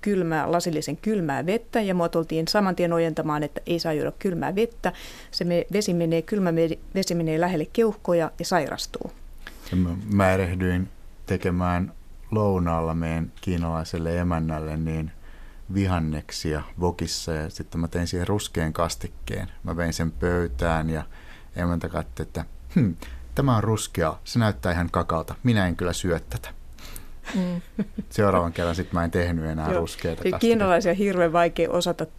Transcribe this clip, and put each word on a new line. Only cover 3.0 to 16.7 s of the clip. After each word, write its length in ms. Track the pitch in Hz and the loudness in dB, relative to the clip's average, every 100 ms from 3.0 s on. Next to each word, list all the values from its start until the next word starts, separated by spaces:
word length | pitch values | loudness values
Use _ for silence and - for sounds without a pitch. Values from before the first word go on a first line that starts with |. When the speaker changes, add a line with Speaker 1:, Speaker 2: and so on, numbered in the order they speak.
| 165 156 156 151 | 2 0 0 0
Speaker 1:
että 180 | 147 - - | -2 -4 -2
ei 120 | 170 | -2
saa 140 | 165 | 0
juoda 200 | 151 131 - | 0 -2 -2
kylmää 360 | 196 170 147 | -2 -2 -2
vettä. 380 | 190 233 - 185 180 - - - | 0 -2 0 -4 -4 -14 -16 -8
Se 140 | - | -2
me-, 220 | 175 170 - | 2 2 2
vesi 220 | 196 208 | 0 2
menee, 280 | 175 165 165 | 2 4 2
kylmä 300 | 160 214 180 | 2 0 2
me-, 260 | 165 165 160 - | 4 2 0 -4
vesi 200 | 190 190 | -2 0
menee 260 | 170 160 156 | 0 2 2
lähelle 260 | 175 185 156 | 2 2 0
keuhkoja 580 | - 226 208 - 170 160 - | 2 2 2 2 2 2 -2
ja 60 | |
sairastuu. 680 | 165 185 139 - - - - - - - - - - | 0 2 0 -4 -6 -6 -8 -10 -16 -14 -14 -14 -2
Speaker 2:
Ja 60 | 90 | 2
mä, 120 | 90 87 107 | 2 0 0
mä 180 | 101 95 | 4 6
erehdyin 560 | 95 92 90 90 90 92 - - - - | 6 2 2 2 2 0 -6 -18 -16 -2
tekemään 680 | 92 92 87 90 87 95 - - - - | 0 2 2 2 2 0 -6 -18 -18 -4
lounaalla 640 | 107 104 92 85 82 82 | 2 4 4 4 2 2
meidän 380 | 82 82 82 82 - | 0 0 0 -2 -6
kiinalaiselle 800 | - 87 85 82 80 87 82 87 | -2 0 0 -2 -2 -2 0 0
emännälle 580 | 87 85 80 78 78 78 | 2 2 0 -2 -2 -2
niin 340 | 80 80 80 - - - - - - | -2 -2 -4 -8 -16 -16 -16 -16 -4
vihanneksia 880 | 92 98 90 80 78 - - 82 76 67 | 0 2 2 2 -2 -6 -6 -2 -2 -4